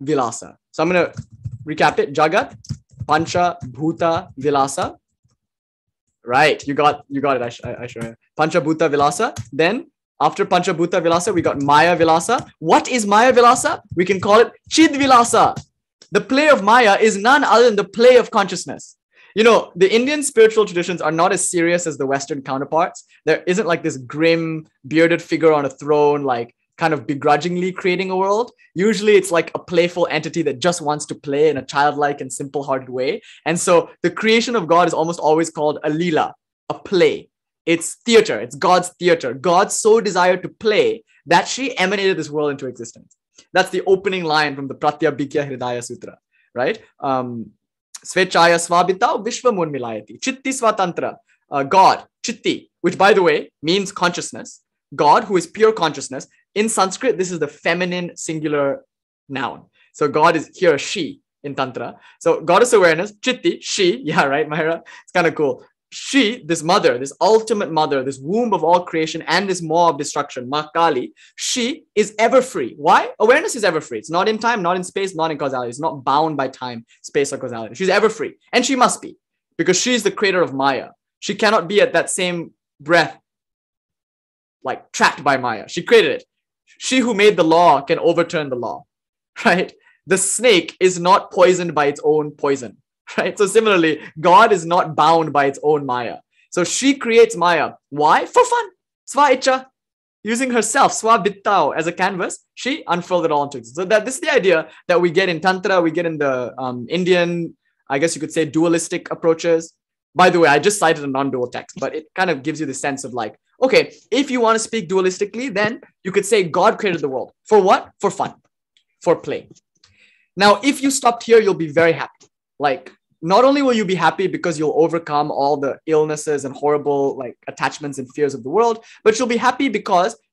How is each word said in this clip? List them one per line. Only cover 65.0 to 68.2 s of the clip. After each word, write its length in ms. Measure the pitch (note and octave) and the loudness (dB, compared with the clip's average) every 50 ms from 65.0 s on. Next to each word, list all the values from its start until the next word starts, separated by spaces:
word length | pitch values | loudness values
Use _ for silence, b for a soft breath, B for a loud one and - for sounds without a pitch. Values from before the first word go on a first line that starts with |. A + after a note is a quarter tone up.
| B | B
It's 80 | B | B
kinda 200 | - F3+ E3+ D#3+ | -2 0 0 0
cool. 320 | E3 - D3+ C#3 B2 B B B B _ _ _ | 0 0 -2 -2 -2 B B B B _ _ _
She, 540 | - - - - - C#4 A#3+ G3+ A#3+ B3 - | -18 -16 -10 -2 0 2 2 2 0 -6 -6
this 200 | D3+ E3+ C#3+ D3 | -6 -6 -4 0
mother, 340 | D#3+ F#3 G#3 F3 D3+ A#2+ B2 | 0 0 2 4 2 0 0
this 160 | C3+ C#3 - - | -4 -10 -6 0
ultimate 500 | D#3+ F#3+ A3 A3 A3 A3 A#3 G#3 G3 E3 | 2 4 4 4 2 0 -4 -4 -4 -4
mother, 320 | D#3+ D#3 D#3 D3 C#3+ C3+ B2+ | -2 -2 0 0 0 -2 -4
this 160 | C#3 C3 | -4 -8
womb 340 | B2+ | -10